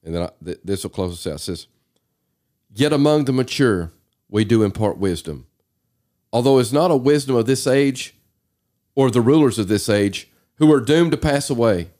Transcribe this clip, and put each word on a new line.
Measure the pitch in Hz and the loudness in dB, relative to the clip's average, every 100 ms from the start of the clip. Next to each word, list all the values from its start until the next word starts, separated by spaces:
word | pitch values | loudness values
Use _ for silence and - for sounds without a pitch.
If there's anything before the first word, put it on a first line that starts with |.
And | 82 | -8
then | 85 | -8
I, | 87 _ | -8 _
th-, | 80 - | -14 -12
this | 90 98 | -6 -6
will | - | -6
close | - 90 | -6 -6
us | 85 - | -6 -10
out. | 73 | -10
It | |
says, | - 87 - _ _ _ _ _ _ _ _ _ _ | -10 -12 -14 _ _ _ _ _ _ _ _ _ _
"Yet | 104 147 | -2 0
among | 147 147 151 135 | 2 2 2 0
the | |
mature, | 127 127 - 135 95 82 _ _ _ _ | -2 -4 0 0 0 -4 _ _ _ _
we | 104 | -2
do | 104 113 | 2 2
impart | 104 98 107 85 | 2 0 -4 -2
wisdom. | 95 85 - 71 62 _ _ _ _ _ _ _ _ | -4 -4 -8 -14 -16 _ _ _ _ _ _ _ _
Although | 117 123 135 | -2 2 2
it's | 113 | 2
not | 139 175 | 0 2
a | 147 | 2
wisdom | 127 147 131 123 | 2 0 0 -2
of | 110 | 0
this | 131 143 | -2 0
age | 127 139 131 - _ _ _ _ _ _ _ _ - | 0 0 -2 -12 _ _ _ _ _ _ _ _ 0
or | 131 | 2
the | 120 | 2
rulers | 117 156 143 104 | 2 4 2 0
of | 98 | -2
this | 104 - | -2 0
age | 104 101 95 - _ _ _ | 0 0 -4 -16 _ _ _
who | 151 | 4
are | 147 | 4
doomed | 120 156 170 | 4 2 2
to | 156 | 0
pass | 151 143 - | 0 -2 -2
away. | 127 117 92 85 _ | 0 0 0 -4 _